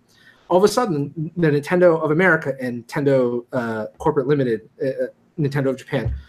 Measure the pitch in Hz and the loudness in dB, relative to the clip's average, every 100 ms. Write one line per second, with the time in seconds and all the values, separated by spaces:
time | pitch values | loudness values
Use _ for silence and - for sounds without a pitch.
0 | _ _ _ _ - 175 202 247 233 151 | _ _ _ _ 0 4 4 2 0 -2
1 | 143 160 160 - 160 143 143 180 180 160 | -4 -6 -8 0 0 0 0 4 4 4
2 | 156 156 185 160 147 131 127 120 - 165 | 0 2 4 2 0 -6 -6 -8 -8 -2
3 | 139 135 123 120 - 131 117 110 107 - | 2 2 2 -2 -6 -6 -4 -6 -8 -4
4 | 160 143 127 147 123 110 - - 139 131 | -2 -2 0 0 0 -2 -6 -8 -6 -4
5 | 127 - _ - 139 143 135 127 - 139 | -6 -8 _ -4 -4 -2 -2 -4 -4 -4
6 | 107 - | -4 -8